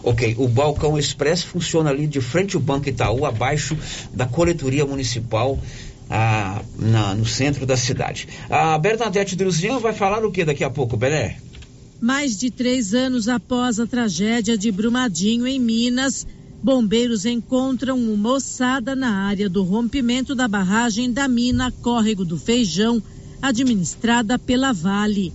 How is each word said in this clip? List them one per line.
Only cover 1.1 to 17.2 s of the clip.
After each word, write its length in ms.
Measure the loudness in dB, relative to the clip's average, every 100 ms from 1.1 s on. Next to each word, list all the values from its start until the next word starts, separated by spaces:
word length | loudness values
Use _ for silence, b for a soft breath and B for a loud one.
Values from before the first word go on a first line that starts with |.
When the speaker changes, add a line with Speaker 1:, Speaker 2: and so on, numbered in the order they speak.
| 0 0 0
Speaker 1:
funciona 480 | -2 -4 0 2 2
ali 160 | 2 0
de 140 | -2
frente 340 | 0 0 0
ao 80 | 0
Banco 260 | 0 0 -2
Itaú, 380 | 0 0 0 0
abaixo 500 | 0 0 0 -2 -4 B B B
da 120 | -4 -2
coletoria 600 | 2 2 2 0 0 0
municipal, 720 | -2 -4 -4 -2 0 0 -2 B B B B -4
ah, 540 | 0 2 2 0 -6 -8 -2
na, 360 | 2 2 2
no 120 | 0 -2
centro 400 | 0 0 0 0
da 100 | 0
cidade. 520 | 0 -2 -4 -6 -12 B B
A 300 | 0 2 2
Bernadette 560 | 2 0 0 0 0 0
Druzian 420 | 0 2 0 0
vai 140 | -2
falar 320 | 0 0 2
o 60 | 0
que 140 | 0
daqui 180 | 0 0
a 80 | -2
pouco, 260 | -2 -2 0
Belé? 400 | 2 2 -2 -6 -16 -18 -20 -20 -20 -4
Speaker 2:
Mais 380 | 0 2 0 -2
de 120 | -4
três 440 | -2 0 0 2
anos 340 | 2 2 0 0
após 500 | -2 0 0 0 0
a 80 | -2
tragédia 720 | 0 -2 0 0 0 0 0
de 160 | 0
Brumadinho, 760 | 0 0 2 0 0 0 2 0
em 140 | 0
Minas, 680 | 2 2 2 2 0 -2 -10 B B B
bombeiros 640 | 2 2 4 2 2 0